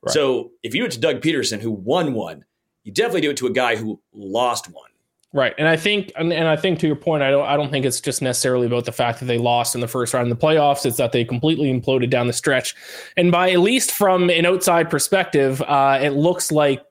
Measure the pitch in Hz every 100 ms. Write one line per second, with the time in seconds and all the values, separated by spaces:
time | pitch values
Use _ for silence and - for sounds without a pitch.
0 | - 151 139 123 120 _ 113 131 233 131
1 | 135 127 156 156 107 107 113 104 95 165
2 | 160 117 85 78 _ _ _ _ 107 101
3 | 233 196 151 143 123 117 123 113 113 104
4 | _ 107 98 104 123 113 - 76 - _
5 | _ _ _ 143 127 - 156 160 180 208
6 | 196 - 165 165 165 156 190 165 160 147
7 | - 156 135 139 143 143 143 143 131 120
8 | - 127 131 120 131 127 120 120 117 -
9 | 120 117 127 120 120 120 117 123 120 127
10 | 117 131 120 117 156 160 147 143 135 117
11 | 120 123 117 123 151 160 143 127 120 131
12 | 123 127 120 117 - 131 - - - -
13 | - - 180 175 180 180 185 254 - -
14 | 202 185 175 170 175 185 185 170 160 151
15 | - 190 180 147 135 131 - 139 135 135
16 | 147 143 160 175 - 151 147 135 -